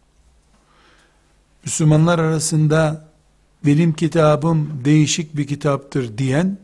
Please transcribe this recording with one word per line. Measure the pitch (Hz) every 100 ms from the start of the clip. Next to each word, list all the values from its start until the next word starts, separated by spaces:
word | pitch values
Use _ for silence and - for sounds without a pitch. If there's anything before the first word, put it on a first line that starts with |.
| _ _ _ _ _ _ _ _ _ _ _ _ _ _ _ _
Müslümanlar | - - 156 151 170 170
arasında | 160 160 - 156 151 156 156 156 - _ _ _ _ _
"Benim | 147 147 170
kitabım | 156 160 165 151 147 165 160 147 147
değişik | 139 156 147 - 160 147
bir | 143
kitaptır." | 143 147 135 - 165 120 107
diyen | 131 143 190 196